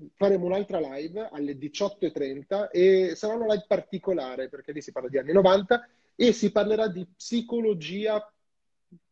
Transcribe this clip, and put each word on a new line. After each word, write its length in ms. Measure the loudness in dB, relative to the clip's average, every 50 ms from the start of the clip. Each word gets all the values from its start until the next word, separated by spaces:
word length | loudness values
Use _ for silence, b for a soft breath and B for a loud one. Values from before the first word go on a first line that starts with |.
| -20 -12 _
faremo 300 | 0 2 2 2 2 0
un'altra 340 | 0 -2 -2 -2 -2 -4 -4
live 480 | -4 -4 -6 -10 -10 -10 -8 -10 -10 -10
alle 280 | -8 -6 -6 -6 -6
diciotto 480 | -8 -10 -10 -4 -2 -4 -4 -2 -4 -4
e 60 | -4
trenta 580 | -2 -4 -6 -6 -6 -8 -6 -4 -2 -2 -2 -2
e 460 | 2 4 6 6 6 6 4 2 -2
sarà 180 | -4 -4 -4 -4
una 180 | -2 0 0
live 140 | 0 0 2
particolare 800 | 0 0 0 0 -4 -10 -6 -4 -2 -2 -2 -4 -6 -8 -8 -8
perché 240 | -10 -10 -14 -12 -10
lì 100 | -10 -10
si 120 | -10 -10 -10
parla 160 | -8 -6 -2
di 80 | -2
anni 160 | -2 0 4 4
novanta 520 | 6 6 6 6 4 4 2 0 0 b b b b b b b
e 160 | 4 4 4
si 220 | 4 4 0 2 2
parlerà 340 | 2 2 2 2 0 0
di 180 | -2 -2 -8 -10 -12 _
psicologia 1120 | -16 -10 -4 -4 -4 -4 -2 -4 0 0 0 0 -2 -4 -8 -6 -4 -2 -2 -2 -2 -4 -8 _ _ _ _ _ _ _ _ _ _ _ _ -20 -20 _ _